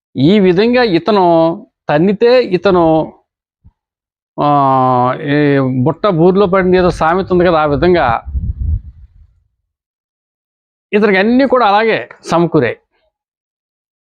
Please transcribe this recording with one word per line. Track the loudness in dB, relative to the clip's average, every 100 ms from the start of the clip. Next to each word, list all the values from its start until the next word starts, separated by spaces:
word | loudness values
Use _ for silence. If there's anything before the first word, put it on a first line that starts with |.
| _ -2
ఈ | 0 2 2
విధంగా | 2 0 0 0 -2
ఇతను | 0 0 2 2 0 -2 -14 _ -4
తన్నితే | 0 0 0 2 2 0 -2
ఇతను, | 0 2 2 0 -2 -12 _ _ _ _ -20 _ _ _ _ _ _ -4
ఆ, | 0 2 2 2 0 0 -2 -4 -4
ఈ | 0 2 0 0 -2 -2
బుట్ట | -2 -2 2
బూరిలో | 2 2 0
పడింది | 0 0 2
ఏదో | 0 0
సామెత | -2 -2 -2 0
ఉంది | 2
కదా, | 0
ఆ | 0 0
విధంగా | 0 2 0 -2 -6 -8 -8 -6 -6 -6 -8 -20 -20 _ -20 _ _ _ _ _ _ _ _ _ _ _ _ _ _ _ _
ఇతనికి | 0 2 2
అన్నీ | 2 2 2
కూడా | 2 2
అలాగే | 0 0 -4 -6 -18 -4
సమకూరాయి. | -2 0 0 -2 -6 _ _ _ _ _ _ _ _ _ _ _ _